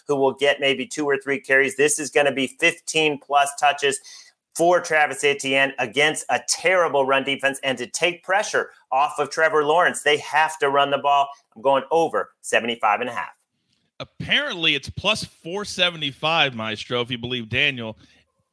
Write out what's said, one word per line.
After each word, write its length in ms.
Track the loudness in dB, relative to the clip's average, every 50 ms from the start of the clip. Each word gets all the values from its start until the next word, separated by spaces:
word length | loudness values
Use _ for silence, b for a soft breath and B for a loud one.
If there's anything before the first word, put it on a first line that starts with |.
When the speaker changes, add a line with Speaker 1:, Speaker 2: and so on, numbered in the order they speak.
| B
Speaker 1:
who 80 | -4 0
will 180 | 2 2 0 0
get 260 | 2 0 0 0 2
maybe 280 | 0 0 0 -2 -4
two 180 | -6 -6 -4 -2
or 120 | 0 -2 -2
three 200 | -2 -4 -6 -6
carries. 360 | -2 2 2 2 2 2 2
This 240 | 2 2 2 2 0
is 100 | -4 0
gonna 220 | 2 2 2 2
be 160 | 2 0 -4
fifteen 720 | -4 -2 0 0 0 0 0 -6 -4 -2 0 0 0 0 -2
plus 320 | -4 0 2 2 2 2 0 0
touches 400 | 0 0 0 2 0 -2 -2 -2 B B B B B B B B _ _ -4
for 240 | 0 2 4 4 2
Travis 440 | 2 0 2 2 2 2 0 0 0
Etienne 500 | 0 0 0 -2 0 2 2 2 2 0
against 480 | -4 -6 -2 0 2 2 2 2 -2 -2 -2
a 100 | -2 -2 0
terrible 580 | -2 -4 0 0 2 2 2 2 2 2 0 2
run 200 | 2 2 0 0
defense. 340 | -2 -4 -2 -2 -2 -2 -2
And 160 | -4 -4 -4
to 80 | -4 -6
take 380 | -8 -4 -2 -2 -2 -2 -4 _
pressure 480 | -2 0 0 0 0 -2 -2 -2 B B B B B
off 280 | 0 0 0 0 0 -4
of 100 | -4 -4
Trevor 360 | 0 0 2 2 2 2 2
Lawrence, 360 | 4 4 4 2 2 0 0 0
they 140 | 0 0 0
have 380 | -2 -2 0 0 0 0 0 0
to 100 | 0 2
run 200 | 4 2 2 2
the 60 | 0
ball. 300 | 0 2 2 2 2 2 0 B B B B _
I'm 60 | -2
going 220 | 0 2 2 2 2 0
over 400 | 0 0 0 0 0 -2 -4 -4 _ _
seventy-five 600 | -6 -2 -2 0 0 -2 -4 -2 0 0 0 0
and 80 | -2 -4
a 40 | -6
half. 200 | -8 -10 -10 -14 _ _ _ _ _ _ _ _ _ _ _ _ -18
Speaker 2:
Apparently, 760 | -18 -16 _ -12 -4 -2 -2 -2 0 -2 -4 -2 0 0 0
it's 160 | 0 -4 -8
plus 340 | -10 -4 -2 -2 -2 -2 -6
four 380 | -10 -14 _ -12 -10 -8 -8 -8
seventy-five, 920 | -8 -2 -2 0 0 0 -4 -6 -8 -6 -4 -2 0 2 2 2 2 0
Maestro, 460 | -4 -6 -6 -6 -8 -6 -4 -4 -4
if 100 | -2 -4
you 60 | -6 -8
believe 300 | -6 -6 -6 -8 -6 -4
Daniel, 480 | -2 0 0 0 -2 -4 -8 -10 -12 b b b b b b b _ _ _ _